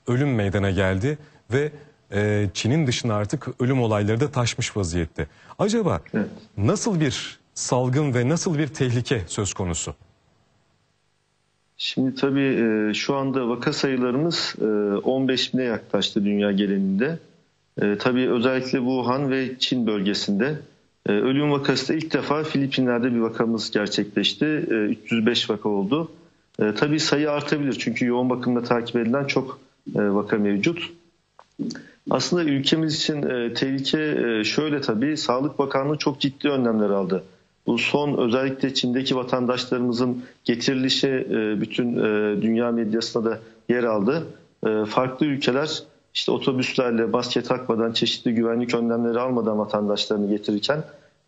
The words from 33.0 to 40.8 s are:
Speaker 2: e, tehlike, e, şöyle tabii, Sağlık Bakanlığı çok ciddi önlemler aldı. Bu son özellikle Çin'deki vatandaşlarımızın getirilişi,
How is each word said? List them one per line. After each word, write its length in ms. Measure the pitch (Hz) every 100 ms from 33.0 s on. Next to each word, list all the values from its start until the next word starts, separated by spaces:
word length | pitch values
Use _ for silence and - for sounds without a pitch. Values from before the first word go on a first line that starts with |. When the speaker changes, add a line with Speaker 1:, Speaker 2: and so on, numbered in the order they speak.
| - 151
Speaker 2:
e, 320 | 143 123 117
tehlike, 460 | 117 135 135 135 156
e, 440 | 156 143 120 110
şöyle 380 | 104 - 151 147
tabii, 360 | - 107 139 151
Sağlık 420 | - 123 147 -
Bakanlığı 380 | 139 139 139 151
çok 220 | 151 131
ciddi 300 | 139 135 147
önlemler 400 | 135 120 110 104
aldı. 340 | 98 92 92 - - _ _ -
Bu 100 | 117
son 400 | - 143 147 131
özellikle 560 | 120 123 135 135 135
Çin'deki 420 | 135 123 123 135 131
vatandaşlarımızın 1080 | 123 127 120 123 - 127 123 117 127 123 - -
getirilişi, 640 | - 120 123 131